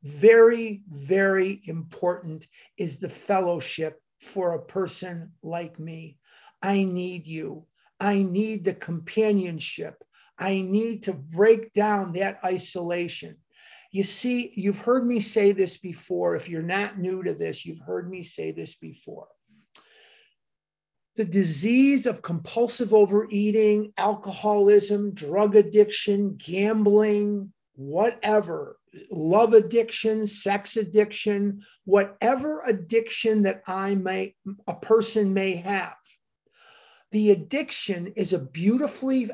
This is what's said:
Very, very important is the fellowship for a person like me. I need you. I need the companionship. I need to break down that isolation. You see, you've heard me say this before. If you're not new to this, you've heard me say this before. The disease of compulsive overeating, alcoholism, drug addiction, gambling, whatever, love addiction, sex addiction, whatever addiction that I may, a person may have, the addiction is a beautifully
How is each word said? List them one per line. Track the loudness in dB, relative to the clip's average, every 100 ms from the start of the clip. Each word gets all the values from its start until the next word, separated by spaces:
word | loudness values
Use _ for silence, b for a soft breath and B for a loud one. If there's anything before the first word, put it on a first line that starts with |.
Very, | -18 4 8 10 8 6 -4 -8 -14
very | -18 -2 2 2 2 -2 -4
important | -10 -12 -12 -4 -4 -4 -8 -14 -16 b b _
is | -10 -8
the | -12
fellowship | -14 -2 0 0 -2 -6 -6 -8 -8 _ _
for | -14 -4 -4
a | -4
person | -6 -6 -6 -8 -10 -12 -14 _
like | -10 -10 -10 -12
me. | -14 -14 -18 -20 b b b b
I | -2 0
need | 0 -2 -6 -10 -12
you. | -10 -10 -12 -18 _ _ _
I | -2 0
need | 0 0 -2 -2
the | -4
companionship. | -6 -8 -10 -6 0 2 2 0 -6 -10 -10 -12 -14 _ b b -8
I | -4 -2
need | 0 -2 -2 -6
to | -8
break | -8 -10 2 6 6 2
down | -2 0 0 -2
that | -4 -6 -4
isolation. | -4 -4 -4 -6 -6 -4 -6 -8 -14 -20 _ B B B B
You | -4
see, | -2 0 0 -2 -4
you've | -4 -2 -2
heard | 0 0
me | 2 -2
say | 0 2 4
this | 4 0 -2
before. | -12 -14 -8 -2 -2 -2
If | -6
you're | -8
not | -4 -4 -4 -6
new | -6 -4
to | -6
this, | -6 -6 -8 -12
you've | -16
heard | -8 -8 -8
me | -12
say | -14 -10 -10
this | -8 -12 -14
before. | -20 -20 -20 -18 -20 _ _ _ _ -20 B B B B B B _ _ _ _ _ _ _ -6
The |
disease | -2 0 0 0 0 4 4 4 0
of | -6
compulsive | -6 -8 -6 -2 -2 0 4
overeating, | 6 6 4 0 0 2 4 4 4 0 -2
alcoholism, | -2 -2 -8 -4 0 4 8 6 6 -2 -2
drug | -6 -4 0 6 6
addiction, | 6 6 4 2 -2 0 -2 -6
gambling, | -8 -2 0 2 4 4 4 2 0 -4 -8 _ _
whatever, | -16 -8 0 0 -2 0 0 0 -8 -10 -16 _ -20 -12
love | -6 2 4 8
addiction, | 6 6 0 0 -2 -2 0 -2
sex | -4 -2 -2 -2 -4
addiction, | 2 2 2 0 -4 -2 -2 -4 B B
whatever | 2 4 4 -2 0 0 -2 -8
addiction | -4 -4 0 -2 -2 -4 0 2
that | 2 0 -8
I | -6 -2 -2
may, | -2 -4 -6 _ -16 -14 -10
a |
person | -10 2 2 4 0 0
may | 0 0 -4
have, | -4 -6 -6 -14 _ _ _ _ _ b b b b b b
the | 0 4
addiction | 4 2 -6 -4 -6 -6 -6 -8 -6
is | -2
a | -2
beautifully | -4 -2 0 2 0 -4 -2 -2 -2